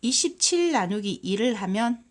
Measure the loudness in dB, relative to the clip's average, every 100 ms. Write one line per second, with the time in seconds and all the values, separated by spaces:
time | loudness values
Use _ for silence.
0 | 0 0 0 0 0 2 2 2 0 -2
1 | -4 -6 -4 0 0 0 -2 0 0 -2
2 | -8